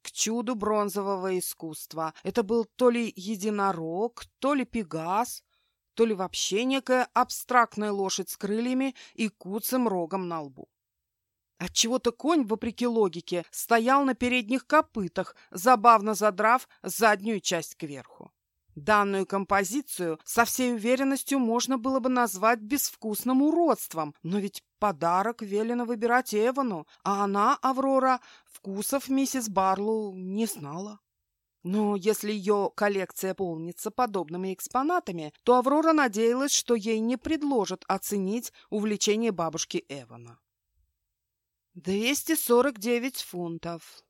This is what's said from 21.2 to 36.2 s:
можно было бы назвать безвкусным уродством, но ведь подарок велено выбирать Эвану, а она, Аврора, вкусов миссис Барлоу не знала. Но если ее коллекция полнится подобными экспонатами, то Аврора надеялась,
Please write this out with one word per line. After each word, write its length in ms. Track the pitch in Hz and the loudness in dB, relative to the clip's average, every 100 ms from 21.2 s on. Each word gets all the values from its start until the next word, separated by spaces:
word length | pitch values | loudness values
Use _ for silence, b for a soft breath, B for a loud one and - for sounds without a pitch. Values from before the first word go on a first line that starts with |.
| - 277 | -2 0
можно 400 | 240 233 240 262 | 2 0 0 -2
было 200 | 233 262 | 0 0
бы 120 | 247 | 2
назвать 500 | 254 240 185 220 233 | 2 0 2 2 2
безвкусным 800 | 214 - - - 220 208 240 254 | 0 -4 -4 -6 -6 -4 0 2
уродством, 720 | 294 320 339 233 - 160 151 - | 4 4 4 2 -2 -6 -6 -8
но 160 | 165 202 | -4 -4
ведь 240 | 196 - - _ | -4 -8 -18 _
подарок 640 | 208 156 170 180 208 233 | -2 0 2 2 0 -4
велено 460 | 208 196 226 240 233 | -4 -2 -2 -2 -4
выбирать 480 | 240 233 240 - | -2 2 2 2
Эвану, 520 | 208 226 262 262 175 151 b | 0 2 2 -2 -4 -8 b
а 200 | 185 202 | -4 0
она, 340 | 202 202 214 277 | 0 2 2 2
Аврора, 580 | 262 262 269 269 262 254 B B | 0 0 2 4 4 2 B B
вкусов 640 | _ - - 196 208 277 254 | _ -16 -10 -8 -2 -4 0
миссис 400 | 269 269 269 220 | 0 0 -2 -2
Барлоу 640 | 190 190 190 208 220 214 | 0 2 2 0 -2 -4
не 300 | 185 185 202 | -8 -6 -2
знала. 560 | 220 - 147 160 202 208 _ _ _ _ _ _ 175 | -4 -4 -12 -10 -12 -16 _ _ _ _ _ _ -4
Но 280 | 202 208 208 | -2 0 0
если 340 | 185 208 208 | 0 0 -2
ее 400 | 214 185 208 190 | -4 0 0 0
коллекция 640 | - 208 202 180 - 190 | 0 0 0 -4 -6 -6
полнится 560 | 185 190 160 165 175 - | -4 -4 -4 -8 -10 -8
подобными 640 | - 247 202 151 175 190 | -2 -2 -2 -6 -6 -6
экспонатами, 800 | 185 - 247 285 359 - 180 151 - | -8 -6 -2 0 -2 -2 -8 -10 -2
то 140 | - 247 | 2 4
Аврора 360 | 247 294 320 | 4 4 4
надеялась, 600 | 311 262 196 | 4 2 2